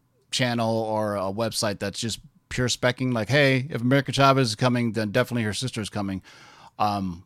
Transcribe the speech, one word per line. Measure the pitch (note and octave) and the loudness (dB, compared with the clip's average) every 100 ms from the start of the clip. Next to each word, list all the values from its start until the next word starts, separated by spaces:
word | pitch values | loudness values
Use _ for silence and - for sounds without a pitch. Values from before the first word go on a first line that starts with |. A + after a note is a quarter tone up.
| _ _ _ | _ _ _
channel | - B2 A#2 A2+ | -2 -2 0 0
or | A2+ A2 G#2+ G#2+ G2+ | 0 0 -2 -2 -2
a | F#2+ | -2
website | G2+ A2+ A2 A2+ G2 | -2 -4 -2 -4 -4
that's | G2+ - | -6 -6
just | A#2 - - _ - | -6 -8 -14 _ -10
pure | - B2 | -4 -2
specking, | - B2 A#2+ B2+ | 0 0 0 -2
like, | A#2 G#2 | -2 2
"Hey, | D3 C#3 C3 C#3+ | 4 4 2 0
if | A#2+ | -2
America | B2 C#3 C3 | 2 2 2
Chavez | B2 C#3 C3+ A#2+ | 4 6 6 2
is | G#2+ | 2
coming, | B2+ A#2+ A#2 | 0 2 0
then | G#2+ G#2+ | -2 0
definitely | B2+ A#2+ A#2+ G#2+ | 0 0 0 -2
her | |
sister | F#2+ B2+ A#2 | -4 -6 -6
is | G2 | -6
coming." | G#2 G2 F#2 - - - - - - | -6 -4 -6 -10 -20 -20 -20 -12 -2
Um, | G#2 G2+ F#2+ F2 | 0 0 -4 -6